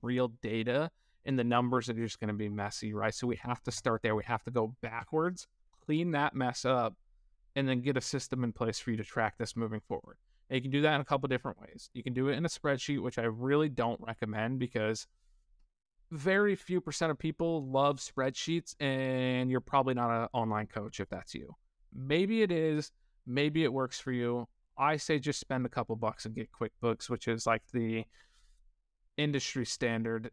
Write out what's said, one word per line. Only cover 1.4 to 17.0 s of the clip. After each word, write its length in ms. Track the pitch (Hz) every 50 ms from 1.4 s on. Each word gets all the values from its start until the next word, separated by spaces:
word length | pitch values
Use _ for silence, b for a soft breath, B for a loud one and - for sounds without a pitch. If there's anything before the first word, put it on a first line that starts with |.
| 117
numbers 440 | 120 120 120 123 120 127 123 113 123
are 60 | 113
just 240 | 113 117 110 - -
gonna 160 | 117 107 104
be 140 | 104 107 104
messy, 440 | 104 104 101 101 - - 113 107
right? 220 | 107 104 107 110 -
So 140 | - 127 120
we 80 | 113
have 260 | - - 120 120 -
to 80 | - 131
start 320 | - - - 123 113 110
there. 140 | - 110 107
We 80 | 104 -
have 180 | 123 117 110 -
to 60 | -
go 240 | 127 120 110 110 123 -
backwards, 640 | - 113 113 117 - - 156 156 165 180 180 - - - _ _ _ _ _ _
clean 300 | - - 151 160 175 175
that 240 | 156 143 147 - -
mess 300 | 131 127 131 - - -
up, 320 | 127 131 123 117 113 - - _ _ _ _ _ _ _ _ _ _ -
and 140 | 139 139 131
then 140 | 131 123
get 140 | 123 143 131
a 40 | 127
system 420 | - - - 131 - - 131 127
in 100 | 123 117
place 280 | - - 120 113 110 -
for 100 | - 123
you 60 | 113
to 80 | 107 110
track 340 | - - 117 110 117 - -
this 160 | 117 - -
moving 260 | 113 113 107 107 107
forward. 380 | - - - - - - - _ _ _ _ _ _ -
And 60 | 131
you 60 | 131
can 100 | 127 135
do 100 | 135 143
that 140 | 151 151 156
in 40 | 147
a 40 | 139
couple 240 | - 147 135 139 131
different 320 | 131 120 - 127 - -
ways. 280 | - - - - - - -
You 80 | 123
can 120 | 113 131 120
do 160 | 127 131 139
it 60 | 135
in 80 | 147 170
a 40 | 165
spreadsheet, 520 | - - - 147 139 127 - - 143 127
which 160 | 90 123 -
I 80 | 123 117
really 420 | 113 110 113 123 135 143 151 156 147
don't 320 | 127 123 117 117 117 113
recommend 580 | - 113 113 - - 107 104 104 110 120 135 131
because 480 | 127 117 - 117 107 107 110 - - - _ _ _ _ _ _ _ _ _ _ _ _ _ _ _ _ _ _ _ -
very 460 | 170 147 139 190 190 202 208 208 190
few 240 | - - - 185 180
percent 320 | - 156 139 -